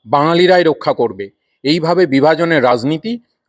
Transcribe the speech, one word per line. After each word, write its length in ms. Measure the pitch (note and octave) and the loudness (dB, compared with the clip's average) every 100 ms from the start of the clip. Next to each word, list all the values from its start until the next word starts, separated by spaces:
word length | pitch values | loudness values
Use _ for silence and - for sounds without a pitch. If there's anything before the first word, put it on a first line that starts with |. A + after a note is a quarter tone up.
| A2 | -4
বাঙালিরাই 580 | C#3+ D#3 E3+ F3+ F3+ | 0 2 2 2 4
রক্ষা 300 | D#3+ C#3+ - | 2 -2 -2
করবে। 360 | C3+ A#2 G2 G2 _ _ _ | -2 -4 -6 -14 _ _ _
এইভাবে 420 | C3+ E3+ D#3+ F3 E3+ | -4 -2 0 0 0
বিভাজনের 580 | C3+ D3 D#3 E3 D#3+ | 2 2 2 0 0
রাজনীতি, 560 | B2 A#2+ C3 D#3 A3 A#3 _ _ | 2 0 -2 -4 -6 -10 _ _